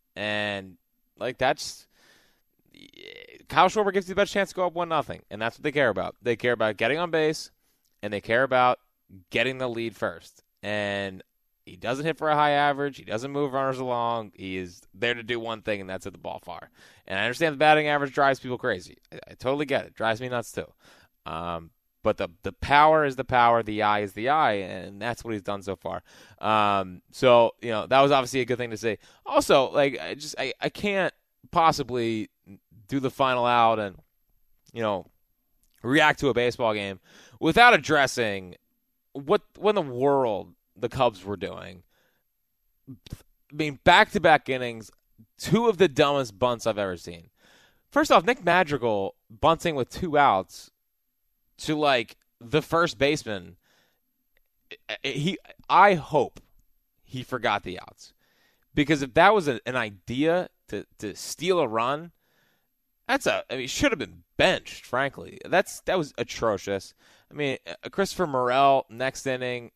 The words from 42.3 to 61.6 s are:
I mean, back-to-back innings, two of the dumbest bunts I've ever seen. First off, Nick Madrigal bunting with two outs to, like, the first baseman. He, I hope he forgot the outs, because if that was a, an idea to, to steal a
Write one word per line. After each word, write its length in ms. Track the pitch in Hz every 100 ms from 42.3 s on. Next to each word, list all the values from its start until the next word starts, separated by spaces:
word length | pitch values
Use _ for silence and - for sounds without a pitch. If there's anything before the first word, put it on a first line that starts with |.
| _ _ _ _ _ -
I 640 | 131 - - _ _ _
mean, 240 | 151 151 135
back-to-back 680 | 175 180 214 208 160 147 -
innings, 400 | 131 123 113 104 _ _ _ - -
two 300 | - 202 233
of 100 | 170
the 100 | 180
dumbest 500 | 131 143 143 120 98
bunts 280 | 127 117 117
I've 100 | 104
ever 220 | 98 85
seen. 320 | - 85 82 _ _ _ _ _ _
First 220 | 277 311
off, 140 | 226 175
Nick 180 | 254
Madrigal 680 | 175 180 156 139 117 101 98 - _
bunting 440 | 110 156 165 175
with 140 | 143 120
two 300 | - 180 147
outs 520 | 139 95 92 - - _ _ _ _ _ _ _ _ -
to, 140 | -
like, 420 | 151 143 127 110 - _ _
the 180 | 117 151
first 380 | - 165 170 -
baseman. 580 | 139 151 113 95 87 87 _ _ _ _ _ _ _ _ _ _ - - - 104
He, 360 | 135 135 156 - - - -
I 240 | 156 208
hope 460 | 175 127 147 104 - _ _ _ _ _ _
he 200 | _ 127
forgot 400 | 120 127 113 104
the 180 | 92 87
outs, 320 | - - - _ _ _ _ _ _
because 260 | - 143 151
if 140 | 135
that 180 | 156 185
was 160 | 214 143
a, 120 | 113
an 120 | 117 127
idea 720 | 110 95 - 123 160 180 - _ -
to, 160 | 104 - -
to 180 | 104 -
steal 420 | - - 170
a 80 | 180